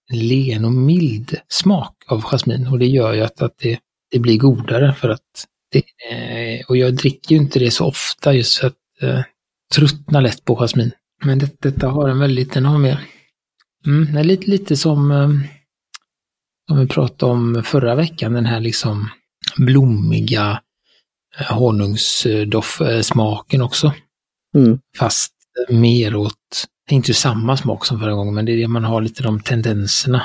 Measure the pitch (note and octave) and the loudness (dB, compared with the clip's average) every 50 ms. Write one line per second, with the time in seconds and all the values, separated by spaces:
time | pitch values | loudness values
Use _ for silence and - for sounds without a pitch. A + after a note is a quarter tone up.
0 | _ - B2+ A2+ A2+ A#2 B2+ C3+ C3+ C3 A2 G#2+ A2+ A2+ B2+ B2+ C3 D3+ E3+ F3+ | _ -8 -4 -2 0 0 0 0 0 -2 -2 -2 0 0 0 2 2 2 2 2
1 | E3 C3+ G#2+ G#2 B2 - D#3+ - - _ - - - G3 G3+ D#3 A2+ - - _ | 2 0 -2 -6 -8 -8 -10 -10 -10 _ -6 0 2 2 2 2 -2 -8 -14 _
2 | _ - B2 G#2+ G#2 - C#3 C3 - A#2+ A#2 B2+ B2 B2+ C3+ A#2+ B2 B2+ C#3 C3 | _ -4 -4 -4 -2 -2 -2 -2 0 -2 -2 -2 -2 -2 0 2 2 2 2 2
3 | A2+ A2 A2 A2 A2 A2 - - C3+ A#2+ - _ - A#2 A#2 - - _ _ _ | 2 2 0 0 -2 -4 -4 -4 -6 -6 -6 _ -6 -4 -4 -6 -10 _ _ _
4 | _ _ - B2 A#2 A#2+ A2 A2 C3+ C#3 A#2+ A2 A2 - A2+ A#2+ C#3+ C#3 C3+ - | _ _ -2 0 2 4 4 6 4 4 4 2 -2 -2 0 2 2 2 2 0
5 | - A2+ G#2+ - _ _ _ - - - _ _ _ _ - - - - _ _ | -2 -2 -2 -4 _ _ _ -20 -20 -20 _ _ _ _ 0 0 0 -2 _ _
6 | A#2 A#2 A#2+ A#2 A#2 A#2 A#2 A#2 A#2 A2+ A#2 A#2 - - B2+ B2 B2+ B2+ B2+ C3 | -14 -12 -10 -10 -10 -10 -8 -8 -8 -8 -8 -10 -4 0 0 2 2 2 0 0
7 | - C3+ C3+ - - - D#3 D#3 C#3+ C#3 - C3+ B2 A#2+ - - - C#3+ - - | -2 -2 -2 -4 -2 0 2 2 2 2 2 0 0 2 0 0 -2 -2 -2 -4
8 | - - - - - D3 C#3 B2 A#2 - - - - C3 - _ _ _ _ _ | -6 -8 -8 -2 0 2 2 2 2 0 0 0 -2 -4 -4 _ _ _ _ _
9 | C3+ B2+ B2+ B2+ C3 - _ _ _ _ _ _ _ _ - C#3+ D3+ C#3 - - | -4 -2 -2 -2 -4 -6 _ _ _ _ _ _ _ _ 2 4 4 4 2 -2
10 | - - D3+ C#3+ B2+ A2+ - - _ - A#2 - A#2+ A2+ - B2+ A2+ A#2+ - _ | -2 0 2 2 2 2 0 -2 _ -2 0 0 0 0 0 0 0 0 -4 _
11 | _ _ _ _ - C#3+ C3 C3+ C#3+ C#3 - _ - C#3 C#3 - D3+ C3 C3+ D3+ | _ _ _ _ -2 0 0 0 0 -2 -6 _ -4 -4 -2 -2 -4 -2 -2 0
12 | C#3+ C3+ B2+ C3+ C#3+ C#3 C3 B2+ C3 C#3 - C#3 C3 C#3+ D3+ D3 C#3 C3 C#3+ C#3 | 0 0 0 2 0 2 0 0 -2 -2 -2 0 2 2 4 4 2 2 0 -2
13 | - - - _ _ _ _ _ _ _ _ _ _ _ _ _ - D3 C#3+ D#3 | -6 -14 -20 _ _ _ _ _ _ _ _ _ _ _ _ _ -2 0 2 2
14 | D#3+ C#3+ D3+ D3 D3+ F3 F#3+ F#3 - G3+ G3+ F#3+ G3 - D#3 C#3 - D#3+ D3 C#3+ | 2 0 0 0 2 2 2 2 2 0 0 0 0 -2 -2 0 2 2 2 2
15 | C#3+ C#3+ C#3+ C#3+ C#3+ D3 D3 C#3+ C#3 - - _ _ _ _ _ _ _ - - | 2 2 2 2 2 2 2 0 -2 -4 -10 _ _ _ _ _ _ _ -20 -20
16 | _ _ _ _ _ _ _ _ _ _ _ _ _ - D3+ C#3 C3 C3+ - D3+ | _ _ _ _ _ _ _ _ _ _ _ _ _ -2 0 0 0 2 0 0
17 | C#3 A#2+ - - C3+ B2 A#2+ A#2+ A#2 A#2 A#2 A#2 A2 - - C#3 B2 A#2 B2 C#3+ | 0 -2 -2 -2 0 0 0 0 0 0 -2 -2 -2 0 0 0 2 2 2 0
18 | E3+ D#3+ - - - A2+ A#2+ A#2+ A#2 A#2 A#2+ A2 A2+ A2+ - - - A2+ G#2+ G#2 | 0 -2 -4 -6 -4 -2 0 0 0 0 -2 -2 -2 -4 -4 -4 -4 -4 -4 -4
19 | G#2 G#2 - _ _ _ _ _ - - - - B2+ B2+ C3 C#3 C3+ B2 A2 G2+ | -6 -8 -10 _ _ _ _ _ -12 -6 -2 0 2 4 6 6 6 4 2 2
20 | G#2 G#2+ G#2+ G#2+ A2 A#2 A#2 G#2 G#2 G#2 G#2 - - _ _ _ _ _ _ _ | 0 0 0 0 0 0 -2 -2 -2 -2 -4 -6 -10 _ _ _ _ _ _ _
21 | _ _ _ _ _ _ _ - C#3 - A2 A2 B2 A#2+ G#2+ G#2 G2+ G2+ G#2+ A2 | _ _ _ _ _ _ _ -12 -8 -4 0 2 2 2 2 2 0 -2 -2 -2
22 | - - - - - A#2+ G#2+ G#2+ G#2 G#2 A2 A2 - - - - D#3+ B2 A#2 A2+ | -2 -4 -4 -2 -2 0 0 0 -2 -2 -2 -2 -2 -4 -4 -4 -2 0 0 0
23 | G#2 - - A#2+ G#2+ G#2+ G#2+ - - - - C3 B2 B2 - - - D3 C#3 - | -2 0 0 0 0 0 -2 -6 -4 -2 0 0 0 0 -2 0 0 0 0 -2
24 | - _ _ _ _ _ _ _ _ _ - C#3+ B2+ A2+ A#2 C3+ - _ _ - | -10 _ _ _ _ _ _ _ _ _ 2 4 4 4 4 2 -4 _ _ -4
25 | B2 A2 - - - - - _ _ _ _ B2 B2 - A#2+ A#2 A#2+ A#2 A#2+ A#2+ | -2 -2 -2 -2 -4 -6 -10 _ _ _ _ -8 -4 0 2 4 4 4 4 2
26 | A2 G#2 G#2+ G#2 G#2 G#2 - - _ _ - - - - _ _ _ - D3 C3+ | 0 0 -2 -2 -4 -4 -6 -10 _ _ -10 -10 -10 -10 _ _ _ 0 0 0
27 | A#2 B2+ A2+ - - C3+ A2 A2+ A2+ B2 C3+ C3+ - A#2+ F#2+ G2+ - - B2 G#2+ | 2 0 -2 0 0 0 -2 0 0 0 -2 -2 -2 -4 -4 -4 -4 -4 -4 -4
28 | A2 G#2+ G#2 G2+ G2+ G#2 G#2 G#2+ A2 A#2 A#2 A#2 A#2 A2+ A#2 A#2 A2 A2 A2+ A2 | -2 -2 -2 -2 -2 -2 -2 -2 -2 0 0 0 0 0 -2 -2 -2 0 0 -2
29 | A2 A2 - - B2+ A2+ G#2+ G#2 - - A2+ A2+ A2 A#2 G#2+ G#2 G2+ G#2 - - | -2 -4 -4 -4 -2 -2 -2 -2 -2 -2 -2 -2 -2 -2 -2 -2 -2 -2 -4 -2
30 | - C3 B2+ B2 | 0 0 0 0